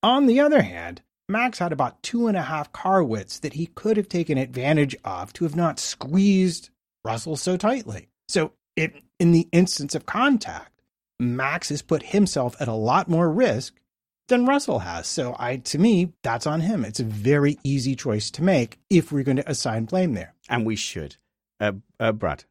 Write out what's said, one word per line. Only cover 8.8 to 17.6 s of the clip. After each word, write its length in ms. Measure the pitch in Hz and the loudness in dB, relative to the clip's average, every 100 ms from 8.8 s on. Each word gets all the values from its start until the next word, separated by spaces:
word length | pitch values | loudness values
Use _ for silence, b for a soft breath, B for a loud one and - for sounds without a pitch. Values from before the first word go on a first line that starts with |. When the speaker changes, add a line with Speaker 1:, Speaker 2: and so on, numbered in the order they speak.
| 160 - _ _ | -4 -6 _ _
Speaker 1:
in 120 | 170 | 4
the 160 | 170 165 | 6 4
instance 420 | 170 180 - 147 | 2 2 0 -6
of 120 | 156 - | -8 -6
contact, 680 | 208 269 254 - 151 - _ _ _ _ _ | 0 2 2 -2 -12 -16 _ _ _ _ _
Max 480 | 123 123 135 160 - | -4 -2 -4 -4 -6
has 140 | 147 | -8
put 200 | - 156 | -2 -4
himself 540 | - 202 196 - 123 - | 0 2 2 2 -4 -4
at 100 | 135 | -6
a 40 | |
lot 340 | 110 110 151 185 | -2 2 2 2
more 240 | 165 170 | 2 2
risk 440 | 160 247 113 - _ _ _ _ _ _ | 2 2 0 -6 _ _ _ _ _ _
than 180 | 247 247 | 2 4
Russell 320 | 277 - 117 | 2 2 -4
has. 280 | 87 85 82 | -4 -8 -8
So 300 | - 123 123 | -6 -6 -6
I, 200 | 117 131 | -6 -6
to 200 | - 143 | -6 2
me, 360 | 208 202 175 - | 4 4 2 -4
that's 240 | 131 117 156 | -4 -4 -2
on 160 | 156 | -2
him. 200 | 165 214 | -2 -2
It's 160 | 107 110 | -4 -4
a 60 | |
very 540 | 117 107 107 147 143 147 | -6 -2 2 4 4 0